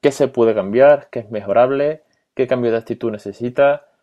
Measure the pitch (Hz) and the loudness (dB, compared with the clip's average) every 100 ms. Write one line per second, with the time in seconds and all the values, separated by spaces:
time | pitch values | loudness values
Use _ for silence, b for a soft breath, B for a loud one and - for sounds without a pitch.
0 | 147 135 139 123 113 107 98 117 139 143 | -2 0 -2 0 0 0 0 4 4 4
1 | - 123 110 107 101 110 131 139 147 156 | 0 -12 -10 -10 -2 2 2 0 -4 -6
2 | _ _ _ - 127 123 120 113 - 117 | _ _ _ -4 -2 -2 -2 -2 -4 -6
3 | 117 104 101 - 120 127 143 147 _ _ | -6 -8 -12 -10 -6 0 0 0 _ _